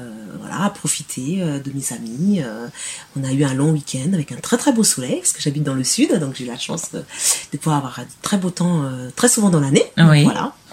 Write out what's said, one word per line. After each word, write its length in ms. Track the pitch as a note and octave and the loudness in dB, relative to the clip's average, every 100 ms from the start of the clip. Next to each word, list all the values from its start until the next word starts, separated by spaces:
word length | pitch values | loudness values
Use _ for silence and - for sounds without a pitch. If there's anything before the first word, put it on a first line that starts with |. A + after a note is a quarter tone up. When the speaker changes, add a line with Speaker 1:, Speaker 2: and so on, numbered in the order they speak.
Speaker 1:
euh, 120 | B2 A2 G#2+ - | -8 -14 -14 -14
voilà, 240 | G#3 E3 G3 | -10 -2 -2
à 40 | |
profiter, 680 | - - - - - C3 F#3+ | -2 -6 -6 -6 -8 -4 -2
euh, 180 | E3+ C#3 | -2 -2
de 120 | C3+ | -6
mes 200 | C3+ C#3 | -6 -6
amis. 500 | A#2 A2+ A#2+ F#3+ G3+ | -8 -8 -2 2 2
Euh, 240 | B2+ A2 A#2+ - - - - C#3 | 0 -6 -12 -12 -12 -12 -12 -6
on 40 | |
a 80 | C3 | -2
eu 120 | C3+ | 2
un 100 | C#3+ C3 | 2 2
long 160 | D3 | 2
week-end 420 | D#3 C#3 C3 C3+ | 2 -2 -4 0
avec 180 | F#3+ C#3+ | 0 -2
un 40 | B2 | -6
très, 200 | - A3+ | 0 0
très 140 | - | 2
beau 120 | A#3 | 4
soleil, 340 | F#3 - B2+ D#4 | 4 2 -2 -2
parce 160 | - | -2
que 80 | - | -2
j'habite 220 | D3+ C#3+ | -2 0
dans 100 | D3 | 0
le 100 | C3 | 0
sud, 300 | B2+ - C4+ B3 | 0 2 2 2
donc 160 | C#3 B2+ | 0 -6
j'ai 100 | B2 | -8
la 120 | A#2 | -8
chance 340 | - D#3+ - | -8 -8 -8
de, 100 | - - - - - - | -10 -12 -4 -2 -2 -4
de 60 | D3+ | -6
pouvoir 200 | D#3+ D3 | 0 0
avoir 220 | C3 - | -2 -8
un 60 | B2 - | -14 -8
très 160 | - G#3 | -2 0
beau 140 | F3+ | 0
temps, 320 | - F3 E3+ | 0 0 2
euh, 260 | C3+ B2+ B2+ - | 0 -4 -10 0
très 120 | B3 | 2
souvent 220 | - G3+ | 4 4
dans 100 | E3+ | 4
l'année. 260 | C#3 C#3 - - | 4 4 2 6
Donc, 140 | E3 | 8
Speaker 2:
Oui. 120 | D3+ | 8
Speaker 1:
voilà. 300 | D3+ - C#4 - - | 6 4 -4 -8 -20